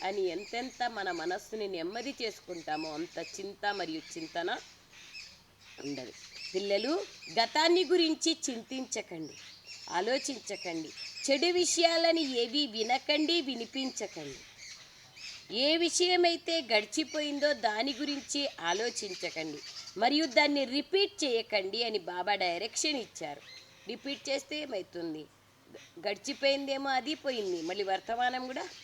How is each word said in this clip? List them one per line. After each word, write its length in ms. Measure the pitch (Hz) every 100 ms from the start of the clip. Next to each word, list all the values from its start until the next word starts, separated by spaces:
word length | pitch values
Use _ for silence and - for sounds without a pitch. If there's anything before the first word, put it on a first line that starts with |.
అని 180 | 185 202
ఎంతెంత 680 | 185 170 208 233 254 - 240
మన 200 | 220 190
మనస్సుని 580 | 170 165 196 - 220 202
నెమ్మది 460 | 175 170 233 254 -
చేసుకుంటామో 720 | 226 - - 175 151 156 160
అంత 240 | 151 175 170
చింత 560 | 165 - 196 196 208
మరియు 280 | 202 165 160 - 170
చింతన 400 | 160 170 180 247 - - - - - - - - - _ - -
ఉండదు. 280 | 143 135 127 - - - 202
పిల్లలు, 500 | 190 202 202 240 359 403 - - -
గతాన్ని 420 | 339 302 330 349
గురించి 520 | 294 359 320 311 330 311 -
చింతించకండి, 840 | 233 - 262 254 220 - 165 147 - - - - - -
ఆలోచించకండి. 1000 | 170 214 262 - 240 - 196 180 165 151 - - - -
చెడు 160 | 269 339
విషయాలని 920 | 359 349 330 330 330 330 330 277 240
ఏవి 280 | 233 285 277
వినకండి, 760 | 220 220 247 - 294 311 339
వినిపించకండి. 960 | 269 233 220 269 262 - 202 165 143 131 - - - - - - - - - - -
ఏ 260 | 214 285 330
విషయమైతే 840 | 339 - 359 359 349 339 - 330
గడిచిపోయిందో 920 | 233 214 214 311 311 311 294 285 294
దాని 420 | 240 220 214 269 240
గురించి 480 | 285 277 - 285 277 -
ఆలోచించకండి 1000 | 170 190 233 - 202 180 170 160 160 143 - - - 180
మరియు 280 | 240 294 311
దాన్ని 380 | 302 294 285
రిపీట్ 600 | 254 277 - 381 403 -
చేయకండి 580 | 285 226 220 208 190 220
అని 160 | 233 208
బాబా 360 | 165 180 185
డైరెక్షన్ 640 | 202 180 170 220 - 311 277
ఇచ్చారు. 440 | 190 - 156 143 - - - - -
రిపీట్ 400 | 233 277 277 -
చేస్తే 320 | 269 - 302
ఏమవుతుంది? 640 | 294 196 180 175 170 156 147 _ _ _ - 160 - 170 202
గడిచిపోయిందేమో 840 | 208 - - 277 277 277 269 277
అది 240 | 262 240
పోయింది, 480 | 311 285 240 196 170
మళ్ళీ 220 | 160 196
వర్తమానం 640 | 196 190 - 233 247 254 254
కూడా 220 | 269 370 -